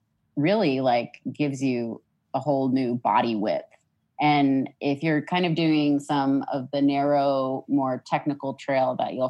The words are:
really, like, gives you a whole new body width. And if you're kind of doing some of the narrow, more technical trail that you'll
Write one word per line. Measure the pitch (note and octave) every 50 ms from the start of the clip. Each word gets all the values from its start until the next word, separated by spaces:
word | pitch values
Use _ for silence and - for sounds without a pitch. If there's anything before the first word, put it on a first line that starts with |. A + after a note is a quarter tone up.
| _ _ _ _ _ _ -
really, | D3 C#3+ F3 G3+ A3+ G3+ D3 C3+ C3
like, | C3 B2+ A#2+ A#2+ A#2 A#2 - - - C3
gives | B2 - D3 C#3+ C3+ B2+
you | C3+ C3+ B2 A#2+ A#2 A#2 - - _ _ _ _ _ _ -
a | C3
whole | C3 D3+ C#3 C3+ C3+ C3
new | B2 C3 C3 A#2 B2
body | A#2+ - A#2 G#2 A#2+ A#2 A#2 A2+
width. | G#2 G2 G#2+ E2 C#2+ - - _ _ _ _ _ _ _ _ _ -
And | C#3+ D3 D3 C#3+ C#3+ C3+ C3+ C3+ C3 - - -
if | - C#3+ C#3+ C#3 D#3+
you're | E3 D#3 D3+
kind | D3+ - F3+ F3+ F3+
of | F3 E3
doing | D#3+ E3 D#3+ D#3 D3+ D3 D3 C#3+ C#3+
some | C#3+ - D3 C#3+ C3+ C3+ C#3 C#3 - -
of | - C#3 B2+ C3
the | - C#3+
narrow, | C#3 C#3+ C#3 C#3 C#3+ C#3+ D3 C#3+ C#3 C#3+ C#3 C3+ C3 C3 C3 C3 - -
more | C3+ C#3+ C3+ C3 B2+ B2 -
technical | - E3 D3 - D3+ C#3+ C#3+ - C3+ B2
trail | - - - C3+ C3 C3 B2+ B2+ -
that | B2 G2+ E2+
you'll | A#2+ B2+ B2+